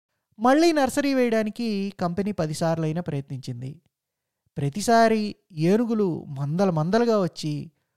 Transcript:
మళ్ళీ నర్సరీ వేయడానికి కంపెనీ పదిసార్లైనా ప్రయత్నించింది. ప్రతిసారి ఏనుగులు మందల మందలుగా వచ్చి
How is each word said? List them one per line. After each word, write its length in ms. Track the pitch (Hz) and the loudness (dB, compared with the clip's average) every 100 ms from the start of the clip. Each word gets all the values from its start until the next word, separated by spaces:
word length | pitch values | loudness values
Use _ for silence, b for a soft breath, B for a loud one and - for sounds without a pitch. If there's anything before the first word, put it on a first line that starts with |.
| _ _ _ - | _ _ _ -2
మళ్ళీ 340 | 233 277 339 | 2 6 6
నర్సరీ 420 | 302 262 - 277 | 4 2 0 0
వేయడానికి 760 | 269 240 226 214 214 233 202 196 - | 2 2 2 -2 -4 -4 -2 -4 -4
కంపెనీ 320 | 175 175 202 | -4 -2 -4
పదిసార్లైనా 680 | 202 156 156 165 165 156 160 | -2 -4 -2 -2 0 -2 -4
ప్రయత్నించింది. 800 | 175 143 139 135 131 120 131 165 _ _ _ _ _ _ _ - | -4 -6 -8 -10 -10 -10 -12 -14 _ _ _ _ _ _ _ -6
ప్రతిసారి 800 | 143 202 202 226 226 220 208 - _ | -4 -2 2 4 4 2 -2 -8 _
ఏనుగులు 720 | 160 160 208 240 226 196 151 | -2 2 2 2 0 0 -2
మందల 460 | - 135 143 165 196 | -8 -8 -4 0 0
మందలుగా 520 | 165 156 214 240 214 | 0 0 2 2 2
వచ్చి 480 | 180 - 156 147 160 - _ | 0 -4 -6 -6 -10 -18 _